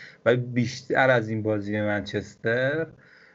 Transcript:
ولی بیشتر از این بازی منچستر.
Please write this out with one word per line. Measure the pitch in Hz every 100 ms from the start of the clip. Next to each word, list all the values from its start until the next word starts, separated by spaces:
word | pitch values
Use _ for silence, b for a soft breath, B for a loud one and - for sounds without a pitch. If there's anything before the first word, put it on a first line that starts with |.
| B B
ولی | 113 123
بیشتر | 123 123 120 - - 135 131
از | 123 107
این | 110
بازی | 107 107 101 107
منچستر. | 104 104 101 104 - - 113 120 135 151 156 - b b b